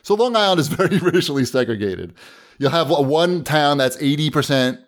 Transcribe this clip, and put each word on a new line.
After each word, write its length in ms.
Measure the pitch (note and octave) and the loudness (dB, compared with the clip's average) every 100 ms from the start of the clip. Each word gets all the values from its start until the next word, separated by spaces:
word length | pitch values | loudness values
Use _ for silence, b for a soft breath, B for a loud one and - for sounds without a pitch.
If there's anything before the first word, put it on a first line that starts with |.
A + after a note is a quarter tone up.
so 120 | - | -2
Long 220 | G#3 B3 A3+ | 0 2 2
Island 220 | G3+ F3+ | 2 2
is 80 | C#3+ | 0
<laughs> 0 | |
very 280 | E3 F#3 F3+ | -2 0 2
racially 460 | F3 E3+ E3 C#3 | 2 0 0 -2
segregated. 680 | B2 C3 A#2+ A2 G2+ F2+ F2 B B B B B | -2 0 -2 -2 -4 -6 -10 B B B B B
You'll 120 | C#3 | -2
have 200 | E3+ D3+ | 0 0
a, 120 | D#3+ | 0
one 400 | C3+ D#3 F3 F3+ | 2 2 2 0
town 320 | C3 D3+ D3 C#3+ | -2 0 2 2
that's 220 | C3 - | 0 0
eighty 300 | C#3+ D3 D3+ | -2 0 0
percent 500 | D3 C#3 C#3 B2+ B2+ | -2 0 0 0 -4